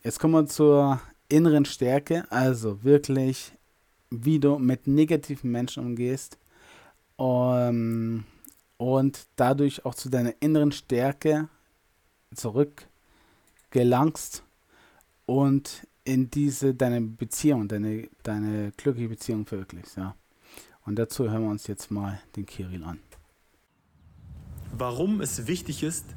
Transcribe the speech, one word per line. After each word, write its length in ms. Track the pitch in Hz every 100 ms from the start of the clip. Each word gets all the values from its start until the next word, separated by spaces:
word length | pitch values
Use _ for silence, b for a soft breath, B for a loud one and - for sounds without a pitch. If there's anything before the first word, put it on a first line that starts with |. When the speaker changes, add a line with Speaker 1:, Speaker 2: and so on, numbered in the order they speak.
Speaker 1:
Jetzt 160 | 117 -
kommen 160 | 156 160
wir 100 | 147
zur 560 | - 151 143 143 131 B _ _
inneren 380 | 151 165 151 143
Stärke, 580 | - 123 135 143 165 -
also 540 | 117 131 123 110 101
wirklich, 680 | 120 143 143 135 131 131 - _ _ _ _ _ _
wie 300 | 120 123 156
du 200 | 139 143
mit 280 | 127 127 -
negativen 640 | 139 156 160 - 139 123
Menschen 320 | 120 123 -
umgehst, 540 | 123 120 123 131 - - _ b b b b b _ _
ähm, 1040 | 131 123 127 123 123 117 113 113 113 113 104 b - _ _ _
und 480 | 123 131 135 - - -
dadurch 480 | 147 139 143 - 135
auch 100 | 120
zu 140 | 131
deiner 240 | 127 120 -
inneren 300 | 147 156 147
Stärke 800 | 143 - 123 131 139 156 151 156 _ _ _ _ _ _ _ _
zurückgelangst 2000 | - 120 107 147 147 - _ _ _ _ _ _ _ _ 131 123 123 151 151 - - _ _ _ b b b b _ -
und 600 | 131 139 139 139 - - _
in 260 | - 131 127
diese, 460 | 147 147 131 139 127
deine 260 | 127 120
Beziehung, 680 | 113 113 117 - 151 135 104
deine, 400 | 107 107 107 113 _
deine 500 | - 107 104 107 104 -
glückliche 320 | - 120 117
Beziehung 380 | 113 - 110 107
verwirklichst, 500 | 101 95 85 - -
ja. 180 | 95 - _ B B B B B -
Und 140 | 104
dazu 320 | 113 - 120
hören 100 | 113
wir 60 | 113
uns 160 | 107 -
jetzt 240 | 101 -
mal 320 | 101 101 98 - -
den 100 | 101
Kirill 380 | - 92 92
an. 160 | 80 78 _ - _ _ _ _ _ _ _ _ _ - - - - - -
Speaker 2:
Warum 500 | 113 123 120 185 208
es 260 | 151 - 117
wichtig 340 | 180 - 147
ist 240 | 151 170 -